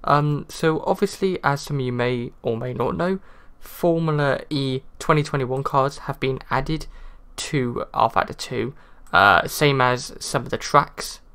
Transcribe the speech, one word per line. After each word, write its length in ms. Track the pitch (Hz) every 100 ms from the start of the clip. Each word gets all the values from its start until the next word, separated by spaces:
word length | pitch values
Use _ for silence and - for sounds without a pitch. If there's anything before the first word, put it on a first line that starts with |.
Um, 440 | - 147 147 147 -
so 340 | - 165 160 -
obviously, 500 | 190 196 - 196 180
as 180 | - 139
some 160 | - 143
of 80 | 127
you 60 |
may 400 | 123 123 123 120 -
or 160 | 127 113
may 160 | 127
not 240 | 123 131 -
know, 220 | 175 190 - - - -
Formula 800 | - - 175 165 165 147 143 - -
E 320 | 147 135 131 - -
twenty 240 | - 156
twenty-one 400 | 147 143 123 131
cars 380 | 139 143 135 -
have 200 | - 139
been 200 | 131 131 -
added 380 | 127 135 156 - - - - - -
to 500 | - 151 123 120 -
R 160 | - 113
Factor 240 | - -
two, 400 | - - 123 113 - - - -
uh, 340 | - 98 87 -
same 340 | - 147 135
as 320 | 127 123 - -
some 220 | - 139
of 80 | 127
the 80 | 127
tracks 640 | - 147 - - - - -